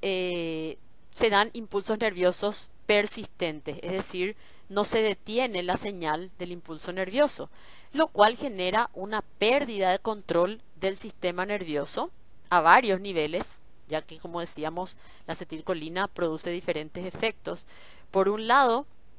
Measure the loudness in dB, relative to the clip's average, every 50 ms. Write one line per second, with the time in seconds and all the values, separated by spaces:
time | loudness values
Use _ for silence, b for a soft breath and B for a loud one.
0 | -4 -2 -2 0 -2 -2 -2 -2 -4 -4 -4 -4 -6 -6 -8 -10 -14 -16 -16 -16
1 | -12 -4 0 2 4 6 6 6 4 4 0 -8 -8 -4 -2 0 0 0 0 2
2 | 0 0 2 4 4 4 6 6 4 4 2 0 -2 -4 -8 -4 2 4 4 6
3 | 6 6 4 4 2 -2 -6 -4 -4 -4 -4 -6 -8 -10 -10 -8 -6 -4 -2 2
4 | 2 2 2 2 0 -4 -4 B B B B B B B 0 4 6 6 6 6
5 | 4 2 0 -2 -4 -4 -2 0 0 0 -2 -2 0 0 2 2 0 0 -2 -2
6 | -2 -2 -2 -2 -4 -8 -10 -10 -8 -8 -8 -10 -10 -10 -8 -8 -6 -6 -4 -4
7 | -4 -2 2 2 4 4 2 0 -2 -4 B B B B B B B B B 0
8 | 0 2 4 6 6 6 4 0 -6 -6 -4 -4 -2 0 2 0 0 0 -4 -8
9 | -8 -4 -4 -6 -6 -6 -2 2 4 4 4 4 2 0 -2 0 2 2 2 2
10 | 0 -4 -4 -4 -4 0 2 2 2 2 0 -6 -12 -16 -8 -4 -2 -2 0 0
11 | -2 -4 -4 -4 -4 -4 -2 -2 -4 -4 -4 -4 -4 -4 -2 -2 0 0 0 0
12 | -2 -4 -6 -12 -16 -16 -16 -12 -2 2 4 6 10 10 10 10 10 6 0 0
13 | -2 -2 -2 0 0 0 -2 -2 -4 -4 -6 -8 -10 -14 -16 -14 -10 -6 -6 -6
14 | -6 -8 -12 -12 -10 -8 -6 -4 -2 -2 -2 -2 -2 -4 -4 -4 -6 -6 -8 B
15 | B B B B B B -2 -2 -2 -4 -8 -6 -4 -4 -4 -4 -4 -4 -2 -2
16 | -2 -2 -2 -2 -2 -2 0 -2 -2 -2 -2 -4 -4 -4 -4 -6 -6 -8 -8 -8
17 | -8 -8 -4 -2 -2 -2 -2 -4 -8 -8 -8 -8 -10 B B B B B B B
18 | B B 2 4 4 4 2 0 2 4 6 6 6 6 4 2 -2 -6 -12 -16
19 | -16 -16 -16